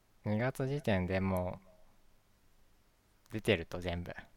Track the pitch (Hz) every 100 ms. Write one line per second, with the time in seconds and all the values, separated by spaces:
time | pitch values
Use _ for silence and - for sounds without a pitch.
0 | _ _ 107 107 127 - 131 143 113 95
1 | 90 95 95 92 90 - - - - -
2 | - - _ _ _ - - _ _ _
3 | _ _ - 110 - 90 82 90 87 87
4 | 87 - -